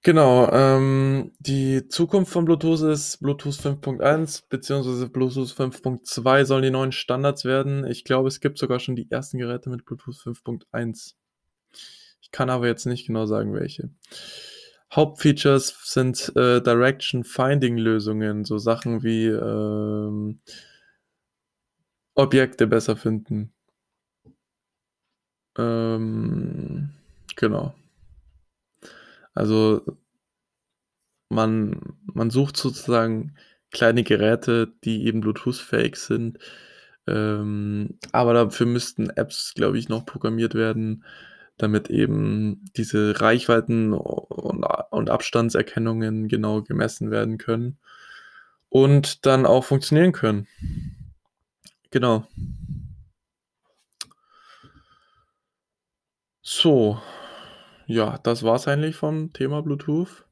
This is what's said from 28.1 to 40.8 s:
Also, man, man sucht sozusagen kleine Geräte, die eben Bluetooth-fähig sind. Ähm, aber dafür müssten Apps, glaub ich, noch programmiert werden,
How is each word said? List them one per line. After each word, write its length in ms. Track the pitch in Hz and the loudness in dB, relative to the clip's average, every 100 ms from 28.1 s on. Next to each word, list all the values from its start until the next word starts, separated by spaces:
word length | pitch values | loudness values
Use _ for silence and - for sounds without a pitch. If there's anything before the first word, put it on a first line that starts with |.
| - _ _ _ _ _ _ - - - - _ - | -20 _ _ _ _ _ _ -20 -20 -20 -20 _ -4
Also, 500 | 107 110 110 107 - - _ _ _ _ _ _ _ _ _ _ _ _ _ | 0 2 4 2 -2 -14 _ _ _ _ _ _ _ _ _ _ _ _ _
man, 680 | 110 110 110 104 - - - - | -2 0 0 -2 -6 -10 -16 -12
man 240 | - 117 | -4 0
sucht 280 | 120 139 - | 2 0 -2
sozusagen 760 | 135 120 - 120 113 110 147 - _ _ _ | -6 -6 0 0 2 -2 -6 -14 _ _ _
kleine 320 | - 117 117 | 2 4 4
Geräte, 720 | 110 104 107 120 120 117 113 _ | 4 4 4 2 2 0 0 _
die 220 | - 113 110 | -4 -2 0
eben 160 | 110 | 0
Bluetooth-fähig 760 | 107 104 - 123 - 113 117 - | -2 -2 -4 -6 -4 -2 -2 -4
sind. 420 | - 113 117 113 - - - - _ _ - | -4 -4 -4 -10 -20 -20 -20 -20 _ _ -4
Ähm, 920 | 107 107 104 104 104 104 104 104 - - | -2 -2 -2 -4 -4 -4 -4 -6 -10 -4
aber 220 | 113 120 | 2 4
dafür 320 | 120 113 - 120 | 6 4 2 0
müssten 440 | 120 - - 107 | 0 -4 -6 -4
Apps, 420 | - - - - - | -2 -4 -6 -10 -2
glaub 200 | 101 98 | -2 -2
ich, 140 | 113 | -4
noch 160 | 113 - | -6 -6
programmiert 500 | - 110 113 113 127 | -6 -4 -2 -2 0
werden, 480 | 113 113 | -2 -2